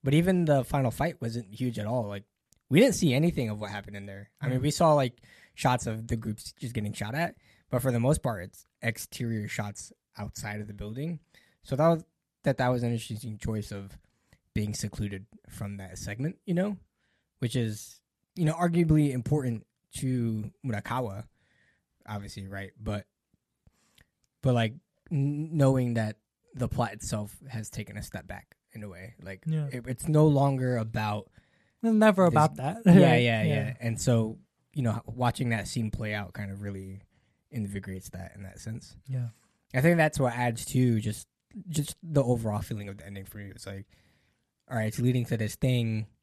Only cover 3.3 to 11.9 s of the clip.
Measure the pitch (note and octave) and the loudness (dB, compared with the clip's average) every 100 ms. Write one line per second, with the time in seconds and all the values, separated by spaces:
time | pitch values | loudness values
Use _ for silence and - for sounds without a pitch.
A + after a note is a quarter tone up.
3.3 | D3 A#2 G#2 G#2 G#2 G2+ G#2 G2+ G2 G2+ | 0 -4 -4 -8 -8 -10 -12 -12 -14 -16
4.3 | _ D3 B2+ C#3 - E3 D3 C3 - - | _ -4 -2 -2 2 4 4 2 -4 -20
5.3 | - _ - C3 B2 - A2 A2+ A#2 A2+ | -20 _ -2 0 0 -2 -6 -4 -6 -4
6.3 | G#2+ - - A#2+ A#2 G#2 - G#2 C3 E3+ | -8 -10 -12 -8 -6 -6 -6 -6 -4 -4
7.3 | - _ _ _ B2 B2+ A#2 B2 D#3+ B2+ | -6 _ _ _ -2 0 2 2 2 0
8.3 | G#2+ F2+ - _ _ A#2 A2 - - A#2+ | -6 -10 -16 _ _ -6 -6 -10 -8 -4
9.3 | A2+ G#2 - G#2 G2+ - _ _ - G#2 | -4 -4 -6 -8 -10 -16 _ _ -12 -12
10.3 | - G#2+ G#2+ G#2 G#2 G#2 A#2 D#3 E3 _ | -8 -8 -8 -10 -10 -10 -8 -6 -8 _
11.3 | _ _ _ - C3 D#3+ | _ _ _ -6 2 4